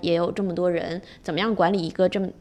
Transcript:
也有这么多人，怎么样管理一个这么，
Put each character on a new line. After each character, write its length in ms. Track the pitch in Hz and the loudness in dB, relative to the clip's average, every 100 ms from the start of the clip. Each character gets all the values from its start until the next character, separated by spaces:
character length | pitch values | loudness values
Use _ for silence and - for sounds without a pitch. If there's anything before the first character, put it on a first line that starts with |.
也 100 | 170 | 0
有 180 | 170 175 | 2 0
这 120 | 196 | -2
么 120 | 196 | -2
多 160 | 170 180 | 0 0
人， 300 | 170 - 175 - - | 0 -4 -8 -12 -14
怎 100 | - | -6
么 80 | 160 | -2
样 140 | 220 | 0
管 180 | 196 175 | 4 4
理 80 | 196 | 2
一 80 | 165 | -2
个 180 | - 185 | 2 2
这 140 | 202 | 2
么， 80 | 190 - | -4 -6